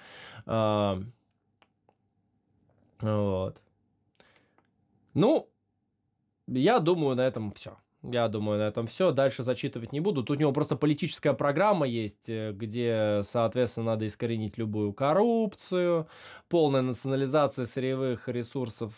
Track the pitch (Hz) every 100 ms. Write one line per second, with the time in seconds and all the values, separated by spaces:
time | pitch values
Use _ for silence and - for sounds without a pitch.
0 | - - - - - 110 107 104 101 95
1 | 117 - _ _ _ _ _ _ _ _
2 | _ _ _ _ _ _ _ _ _ -
3 | 107 107 101 92 92 - _ _ _ _
4 | _ _ _ _ _ _ _ _ _ _
5 | _ 131 214 311 - _ _ _ _ _
6 | _ _ _ _ - 127 165 247 165 180
7 | 139 123 127 123 107 - - - _ _
8 | 127 120 113 107 104 104 107 113 117 -
9 | 185 131 135 - 123 123 139 123 113 139
10 | 190 147 117 143 151 147 147 127 151 147
11 | 147 - 147 135 143 143 208 190 135 117
12 | 107 - - 110 110 101 113 117 117 110
13 | 107 104 101 120 113 123 120 - 113 110
14 | 110 - 117 113 107 120 107 107 104 101
15 | 139 180 233 233 214 - - 180 175 170
16 | 160 - - - - 175 147 135 127 117
17 | 135 135 135 151 143 139 120 139 131 131
18 | 131 117 - 120 113 139 117 - 110